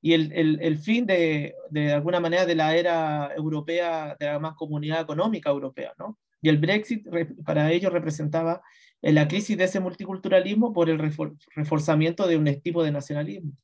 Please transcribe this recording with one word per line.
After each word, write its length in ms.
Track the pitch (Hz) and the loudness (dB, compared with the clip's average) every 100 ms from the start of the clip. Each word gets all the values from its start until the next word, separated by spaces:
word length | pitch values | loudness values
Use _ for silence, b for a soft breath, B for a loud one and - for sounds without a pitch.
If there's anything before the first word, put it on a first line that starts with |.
y 100 | 151 | 4
el, 180 | 165 151 | 4 2
el, 260 | - 160 151 | 2 2 2
el 180 | 165 151 | 0 -2
fin 280 | 156 233 233 | 0 0 2
de, 480 | 185 165 151 143 - - | 2 2 0 -4 -12 -8
de 220 | 151 147 | -2 0
alguna 260 | 147 151 180 | 0 2 0
manera 260 | 165 175 | 2 2
de 120 | 180 165 | 2 2
la 180 | 156 | 2
era 580 | 160 175 165 156 151 143 156 | 2 2 0 0 -2 -4 -6
europea, 800 | 156 151 151 170 175 160 151 147 | -4 -4 -2 -2 -2 -2 -6 -6
de 80 | 147 | -4
la 140 | 147 | -4
más 140 | 160 156 | -6 -8
comunidad 440 | 160 151 151 160 | -6 -6 -2 -4
económica 480 | 160 151 214 208 156 | -4 -2 -2 -2 -2
europea, 460 | 143 135 - - - | -2 -4 -10 -12 -12
¿no? 220 | 202 220 _ _ | -14 -14 _ _
Y 60 | 156 | 2
el 100 | 151 | 4
Brexit 480 | 160 208 208 226 - | 4 0 -2 -8 -4
re-, 260 | 170 160 - 156 | -6 -4 -8 -4
para 240 | 156 151 | 0 2
ellos 220 | 175 190 | 2 2
representaba, 720 | 170 160 151 151 165 165 170 b b b _ | 0 -2 -4 -2 -2 -2 -4 b b b _
eh, 120 | - | 4
la 160 | 156 151 | 4 4
crisis 280 | 180 208 202 | 0 -2 0
de 80 | |
ese 140 | 220 196 | 0 0
multiculturalismo 920 | 185 - 190 190 190 185 185 208 233 | -4 -6 -10 -8 4 4 4 2 2
por 180 | 196 165 | 2 2
el 80 | 160 | 2
refor-, 380 | 156 151 156 - _ | 0 -4 -8 -8 _
reforzamiento 720 | - 151 156 151 156 156 170 190 | -8 -2 -2 2 2 2 2 2
de 100 | 165 | 4
un 80 | 151 143 | 2 0
tipo 220 | 165 170 | -2 0
de 80 | 160 | 0
nacionalismo. 600 | 147 139 147 156 202 160 139 | -2 -4 -6 -6 -8 -12 -14